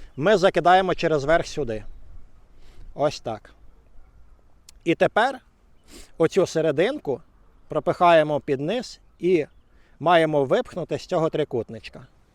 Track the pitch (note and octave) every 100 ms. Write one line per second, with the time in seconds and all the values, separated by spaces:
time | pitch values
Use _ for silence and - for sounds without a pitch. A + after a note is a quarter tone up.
0 | - - E3 G#3+ F#3 F3+ E3 F#3 F#3 D#3+
1 | E3+ D#3 C#3 E3 E3+ - C3 A2 - -
2 | - - - - - - - - - -
3 | C#3+ - - G#2+ - - - - _ -
4 | - - - - _ - - - - D#3+
5 | F3+ - B3 C4 - _ _ - _ -
6 | - - D#3+ - E3+ E3 D#3 C#3+ G3 D4
7 | - A#2+ - _ - _ - D3 D3+ D3+
8 | F3 E3+ D3+ D3 - C3 D3 A#3 A3+ -
9 | _ _ F3 F3+ C3+ - _ _ _ _
10 | D3+ F3 D#3+ D3+ C3 G3 - - D#3 D3
11 | - F3+ D#3 D3+ D3 A#2+ G#2+ A2+ - -
12 | C3 _ _